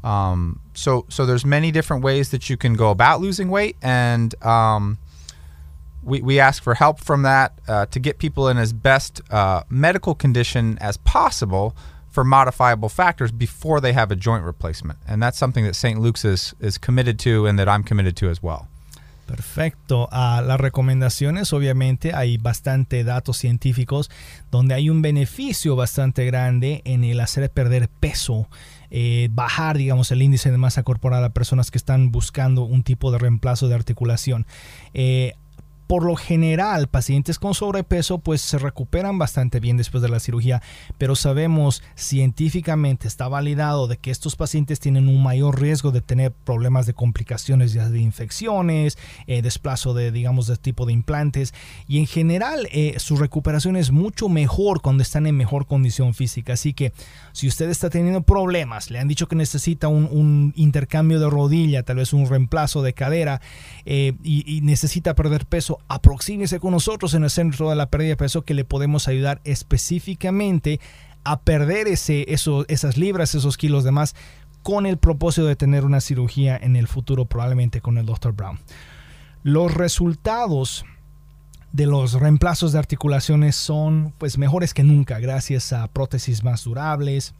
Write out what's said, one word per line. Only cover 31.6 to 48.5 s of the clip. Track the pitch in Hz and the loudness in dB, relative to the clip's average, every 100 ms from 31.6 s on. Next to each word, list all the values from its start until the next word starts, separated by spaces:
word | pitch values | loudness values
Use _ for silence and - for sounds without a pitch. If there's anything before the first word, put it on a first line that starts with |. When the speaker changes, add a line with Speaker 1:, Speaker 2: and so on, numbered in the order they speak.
| 123 | 2
Speaker 2:
que | 123 | -2
están | - 131 127 | 0 4 4
buscando | 117 - - 131 131 | 2 -4 -2 0 2
un | 117 127 | 2 0
tipo | 123 123 135 | 2 0 0
de | 120 | 2
reemplazo | 123 113 123 123 131 | 2 2 0 0 0
de | |
articulación. | 120 117 117 120 117 - 120 113 - - - - | 0 -2 -2 0 -2 -2 -4 -4 -10 -20 -20 -12
Eh, | 131 127 127 127 - - - - - - | -2 0 0 -2 -6 -20 -20 -20 -20 -2
por | 180 170 | 0 0
lo | 165 | -2
general, | - 165 160 160 202 185 139 | 0 2 2 2 0 0 0
pacientes | 131 120 139 139 165 | 0 0 0 0 -4
con | 202 | -2
sobrepeso, | - 208 196 180 180 156 180 | -2 -2 -2 0 0 0 -2
pues, | 165 156 | -2 -2
se | - 151 | -2 -2
recuperan | 135 - 127 170 196 196 | -4 -6 -4 -2 -2 -2
bastante | 151 - 127 123 | -2 0 0 0
bien | 117 123 | 0 0
después | 117 127 | 0 0
de | 120 | 0
la | 117 | 0
cirugía, | - 120 120 123 - - - - | -2 -2 0 0 -4 -20 -18 -4
pero | 135 | -2
sabemos | 135 143 139 160 160 143 - - - | 0 0 2 2 2 2 0 -6 -12
científicamente, | - 135 131 113 156 175 165 156 143 131 113 | -4 0 0 2 -2 -2 -2 0 0 -2 -4
está | - 127 | -8 -6
validado | 139 147 143 151 147 123 | -4 -2 -2 0 0 -2
de | 120 | -4
que | - | -6
estos | 127 156 - | -6 -6 -6
pacientes | 151 156 139 147 | -4 -2 -2 -2
tienen | 143 135 135 | 0 2 4
un | 135 | 4
mayor | 131 127 143 131 | 4 2 0 2
riesgo | 143 156 143 | 0 0 0
de | 123 | -2
tener | - 127 131 | 0 0 0
problemas | - - 117 123 131 117 | -4 -6 -2 0 2 0
de | |
complicaciones, | 120 120 110 107 117 - 131 123 | 0 -2 -2 -6 -8 0 2 2
ya | 113 113 | 0 -2
de | 117 | 0
infecciones, | 113 - 113 - 220 | -2 -2 -10 -8 -4